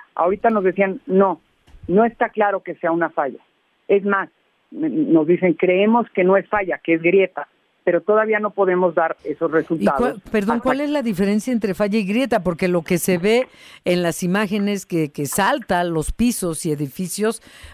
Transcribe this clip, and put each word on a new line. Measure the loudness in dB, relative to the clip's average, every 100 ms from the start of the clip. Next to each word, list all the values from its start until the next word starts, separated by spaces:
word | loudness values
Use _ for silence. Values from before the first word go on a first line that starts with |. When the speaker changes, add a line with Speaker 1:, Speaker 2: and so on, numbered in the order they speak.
| -8 -2
Speaker 1:
Ahorita | 0 2 0
nos | 2
decían, | 2 0 -2 -4 0
"No, | 2 2 0 _ _ _ -14 0
no | 2 2
está | 0 -4
claro | 0 0 -2
que | -6 -6
sea | -2
una | 0 -2
falla". | -2 -4 -6 _ _ _ _ 0
Es | 0
más, | 2 -2 -4 _ _ _ _
n-, | -6 -4
nos | -2 2 2 4
dicen, | 2 2
"Creemos | 2 2 2 4 2 0
que | 0
no | 2 2
es | 2
falla, | -2 -2 -4
que | -2 0
es |
grieta", | 4 2 2 -4 -14 _ _ _
pero | -2 0
todavía | 2 2 2 -2
no | -2
podemos | 0 0 2 0 0
dar | -2 -4
esos | -10 -4 -2
Speaker 2:
¿Y |
Speaker 1:
resultados. | 0 -2 -2 0 0
Speaker 2:
cuál, | -2 -4 -4
perdón, | -2 -2 -2
Speaker 1:
Hasta |
Speaker 2:
cuál | -2 -2
es | -2
la | -2
diferencia | -2 -2 0 0 -2
entre | -2 -2 -2
falla | 0 0
y |
grieta? | 0 -2 0 0
Porque | -2 -2 0
lo | 0
que | 0 -2
se | 0 0
ve | 2 0 0 -8 -20 -6
en | -2 0
las | 0 -2
imágenes | -2 0 -2 -2 -2 -4 -4
que, | -4 -2
que | -4 -4
salta | 0 0 0 0 0
los | 0 -2 -2
pisos | 0 0 0 -4 -4 -4
y |
edificios, | -4 -4 -6 -8 -4 -4 -4 -12 -20 -20